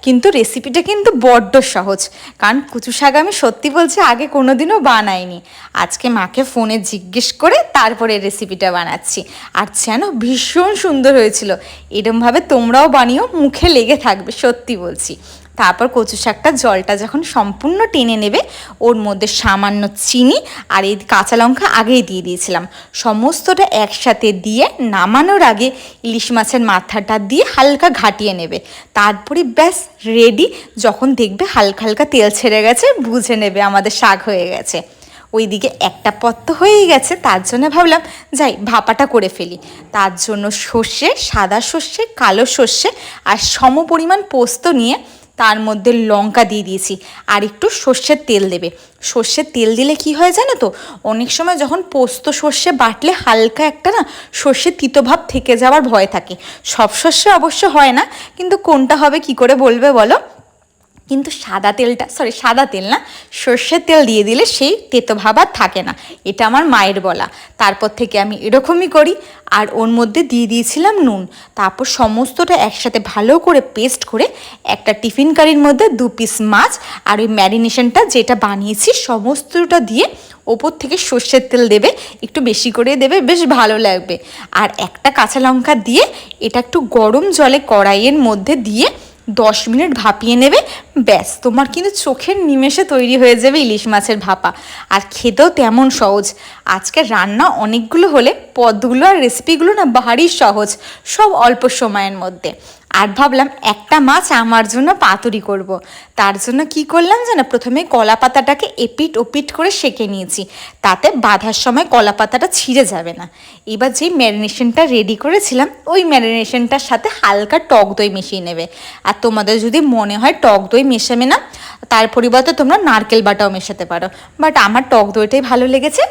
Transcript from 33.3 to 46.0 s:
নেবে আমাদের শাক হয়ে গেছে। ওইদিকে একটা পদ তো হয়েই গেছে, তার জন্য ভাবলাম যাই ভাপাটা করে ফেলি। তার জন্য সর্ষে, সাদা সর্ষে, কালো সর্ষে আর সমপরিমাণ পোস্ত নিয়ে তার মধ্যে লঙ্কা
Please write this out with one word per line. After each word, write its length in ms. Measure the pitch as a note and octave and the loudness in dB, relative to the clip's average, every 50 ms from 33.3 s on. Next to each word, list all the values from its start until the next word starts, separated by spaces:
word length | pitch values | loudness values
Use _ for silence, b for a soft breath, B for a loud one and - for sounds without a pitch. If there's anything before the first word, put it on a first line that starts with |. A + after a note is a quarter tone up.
| A#3+ | -2
নেবে 260 | G#3+ G#3+ G3+ F#3 G3 | -2 -2 -2 -2 0
আমাদের 300 | G3+ G3+ G3+ G3 G3 G#3+ | -2 2 2 0 0 0
শাক 280 | G#3 - - A3 G3 F#3+ - | -2 0 2 2 2 2 0
হয়ে 240 | - G#3 F#3 F3 F3 | -4 -2 -2 -2 -4
গেছে। 340 | F3+ - - - - E3+ - B B B B B B B B B - | -6 -8 -8 -6 -8 -8 -8 B B B B B B B B B -2
ওইদিকে 360 | A3 A3+ G#3 F#3+ G#3 G3 C4 - - | -2 -2 -2 -4 -4 -4 -6 -4 -2
একটা 320 | - F#3+ - - - A3 G#3 - | -4 -4 -4 -4 -4 -4 -4 -2
পদ 140 | - A#3+ A3+ - - - | -2 -4 -4 -4 -6 -6
তো 60 | E4 | -2
হয়েই 340 | - F4 G4+ G#4+ G#4 G4+ F4 | 2 4 4 6 6 6 6
গেছে, 280 | D#4+ C4+ C4 - - | 4 2 2 0 -6
তার 280 | - - C#4 G3 F#3+ F#3+ | -4 0 0 0 0 -2
জন্য 260 | - - A#3+ C4 D#4 | -4 -2 0 -2 0
ভাবলাম 320 | C#4+ D#4+ F4 E4+ D#4 E4+ E4 B B B B B - | 2 2 2 4 2 2 0 B B B B B -4
যাই 220 | C4 D4+ C4+ G#3 - G3+ | -2 -2 -2 -2 -4 -6
ভাপাটা 420 | - - A3+ G#3 - A3+ - C#4 | -2 0 0 0 0 0 0 0
করে 240 | C4 - A#3 G3+ F#3 | 2 2 0 0 0
ফেলি। 280 | - - F3+ F3 F3 F3 B B B B B B | -6 -8 -12 -12 -12 -18 B B B B B B
তার 200 | - G#3 G3 F#3+ F#3 F3+ - - | -4 -2 -2 -2 -2 -6 -8 -6
জন্য 240 | G#3+ G#3 G3+ G#3 | -6 -6 -4 -6
সর্ষে, 580 | G#3 - - - - A#3 A3+ - - - C#4 D#4+ C5+ - | -6 -6 -8 -4 -4 -4 -4 -4 -6 -2 -2 -2 -2 -2
সাদা 440 | - - - A3+ G3+ F#3 G3 A3 | -6 -6 -2 -2 -2 0 0 -2
সর্ষে, 440 | A#3+ - - E4 D4+ - - - A4 A4+ - | -2 -4 -6 -6 -8 -8 -8 -8 -8 -8 -4
কালো 300 | - C4 A3 F#3+ G3+ A#3 | -2 0 0 2 2 0
সর্ষে 440 | B3 - - C4 A3+ - - - C4+ - B B B B B B | 0 2 0 0 0 0 -2 -2 -4 -4 B B B B B B
আর 120 | - G3+ A3 | -2 -2 0
সমপরিমাণ 840 | - - - - B3+ B3+ B3+ D4 E4 D#4+ E4+ E4 D#4+ E4 F#4 G4+ G4+ G4+ | 0 -4 -4 2 2 2 4 2 0 0 -2 -2 0 0 0 -2 -2 -2
পোস্ত 360 | - C4+ A#3+ A#3+ - - - F4 | 0 0 0 0 -2 -4 -2 0
নিয়ে 300 | E4+ C4 A#3 A#3 C#4 - B B B B B B _ - | 0 2 0 0 -2 -4 B B B B B B _ 0
তার 220 | A#3+ A3 G#3+ A3 | 2 2 2 0
মধ্যে 340 | A3 G#3+ G#3+ G#3 F#3+ A#3+ A#3+ | -2 -4 -4 -2 0 2 2
লঙ্কা 500 | A#3 | 2